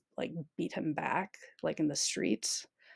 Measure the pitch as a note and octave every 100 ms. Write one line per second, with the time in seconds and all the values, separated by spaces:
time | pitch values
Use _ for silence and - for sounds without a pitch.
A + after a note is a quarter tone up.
0 | - - - D#3+ D3 - - - D#3+ D#3
1 | - E3+ G3+ - - - E3 D#3 D3+ -
2 | - - F2+ - - - - _ -